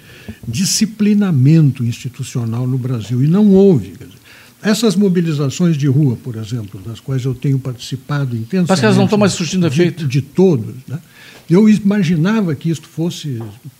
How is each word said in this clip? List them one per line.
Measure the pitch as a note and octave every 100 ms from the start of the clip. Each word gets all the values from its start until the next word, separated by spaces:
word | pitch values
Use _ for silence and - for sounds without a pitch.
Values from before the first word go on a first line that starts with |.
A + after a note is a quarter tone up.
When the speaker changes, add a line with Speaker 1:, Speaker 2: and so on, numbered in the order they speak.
| - - - - -
Speaker 1:
disciplinamento | A#2+ G3 - A3 - G#3 G#3 G3 C#3 C3+ E3 C#3+ A#2
institucional | A#2+ A2+ B2 - A#2+ C3 A#2 A#2 B2+
no | C3
Brasil, | B2+ A#2+ G2 B2
e | D3
não | F#3+ G#3+
houve. | F#3+ G3 C#3 F#2
Quer | F2
dizer, | - - - - - _
essas | G3+ G#3+ A3+
mobilizações | F#3 G3+ F3+ E3 D3 C#3 - F3 D3
de | C#3+
rua, | C3 C#3+ A2+
por | B2+ A2
exemplo, | G#2 A#2+ G2 G2 G#2
das | G#2+
quais | - C3
eu | C3
tenho | A#2 D3 C3+
participado | C3 A#2 - B2+ - D3 C3+ A#2
intensamente | A2+ F#3+ F3
Speaker 2:
Parece | F#3+
que | A3
elas | G3
não |
estão | G3 G#3
mais | G3+
surtindo | - D#3+ F#3 E3
Speaker 1:
de, | C3+
Speaker 2:
efeito. | F3 D3 D3
Speaker 1:
de | C3+
todos, | - - F#3+ C3 A2 B2 -
né? | D3+ - - - - -
Eu | F3 A3
imaginava | G#3 G3 G#3 E3 E3+ F3+ A3+ F3+
que | C#3+ E3
isto | D#3 -
fosse | D#3 E3+ - D3+ A#2 A2 A2 C3+